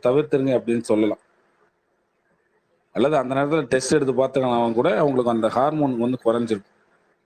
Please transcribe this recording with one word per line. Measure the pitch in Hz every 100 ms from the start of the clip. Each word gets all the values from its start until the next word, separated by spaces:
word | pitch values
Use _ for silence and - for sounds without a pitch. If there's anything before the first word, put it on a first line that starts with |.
தவிர்த்துருங்க" | 123 139 151 143 135 120
அப்படின்னு | 110 117
சொல்லலாம். | - 110 107 - _ _ _ _ _ _ _ _ _ _ _ _ _ _ _ _ _
அல்லது | 95 139 147
அந்த | 127 135
நேரத்துல | 143 160
டெஸ்ட் | 143 139 -
எடுத்து | 156 131
பார்த்துக்கலாம் | 123 131 139 127 120 117
கூட | 113 160 202
அவங்களுக்கு | 147 127 120
அந்த | 113 110
ஹார்மோன் | 120 143 156 139 117
வந்து | 120 127
குறைஞ்சிருக்கும். | 113 117 117 101 - _ _ _ _ _